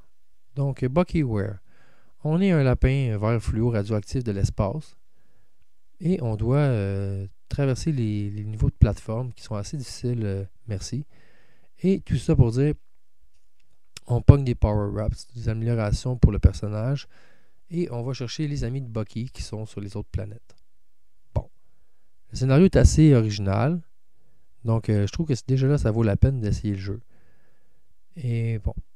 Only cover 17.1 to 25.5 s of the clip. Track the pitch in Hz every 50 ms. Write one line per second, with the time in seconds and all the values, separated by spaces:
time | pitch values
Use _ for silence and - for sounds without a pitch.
17.1 | - - - - - - - - - - - - 165 170 180 - 123 120 117 131
18.1 | 131 - 127 113 - - 156 147 147 139 123 113 131 139 135 117 110 113 107 -
19.1 | - 110 120 131 - - - - 113 107 110 - - 101 101 98 98 107 107 -
20.1 | - 104 101 101 107 120 - - - - - - - - - - - - - -
21.1 | - - - - - - - - - - - - - - - - - - - -
22.1 | - - - - - - 127 131 131 147 185 190 - 127 127 - - - 156 156
23.1 | 139 120 110 107 101 104 101 98 95 107 117 147 175 175 - - - - - -
24.1 | - - - - - - - - - - - 113 113 113 - - 107 101 101 101
25.1 | - - 165 151 135 - - -